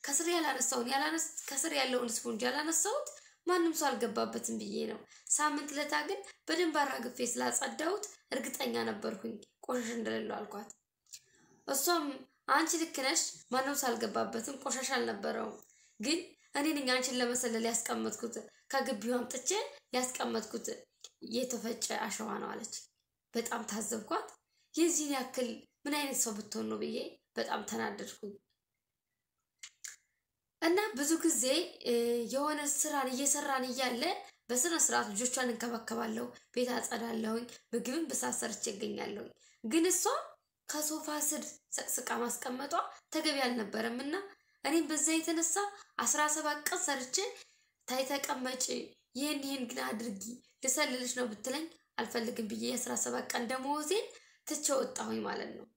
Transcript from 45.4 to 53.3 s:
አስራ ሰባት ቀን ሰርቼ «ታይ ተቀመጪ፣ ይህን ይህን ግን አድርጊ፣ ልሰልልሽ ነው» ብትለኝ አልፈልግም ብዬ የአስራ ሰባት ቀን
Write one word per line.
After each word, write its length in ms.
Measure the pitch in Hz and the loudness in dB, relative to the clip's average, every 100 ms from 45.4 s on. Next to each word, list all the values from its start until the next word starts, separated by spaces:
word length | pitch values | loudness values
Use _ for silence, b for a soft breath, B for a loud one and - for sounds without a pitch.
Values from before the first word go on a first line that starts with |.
| 330 403 403 B B - | 4 2 0 B B -2
አስራ 220 | 233 285 302 | 2 4 4
ሰባት 300 | 311 302 302 | 2 0 0
ቀን 160 | 294 359 | 0 0
ሰርቼ 340 | - 269 247 370 440 B B B B _ - | 0 0 0 0 0 B B B B _ -4
«ታይ 140 | 254 262 | 0 2
ተቀመጪ፣ 580 | 277 277 269 254 254 - - - - _ | 0 0 -2 -2 -2 -2 -2 -6 -14 _
ይህን 260 | 247 294 294 | -2 0 0
ይህን 220 | 277 277 | -2 -4
ግን 160 | 240 254 | -4 -4
አድርጊ፣ 420 | 262 214 233 196 214 247 b b | -2 -2 -4 -6 -8 -12 b b
ልሰልልሽ 520 | 262 311 285 254 247 | 0 4 2 2 -2
ነው» 120 | 254 247 | -2 -2
ብትለኝ 380 | 208 254 285 320 - _ - | -2 -4 -4 -4 -10 _ -6
አልፈልግም 520 | 226 240 226 220 214 | -2 -2 -2 -4 -4
ብዬ 160 | 220 | -2
የአስራ 280 | 233 247 240 240 | -2 -2 -2 -2
ሰባት 300 | 247 247 | 0 -2
ቀን 160 | 247 | -2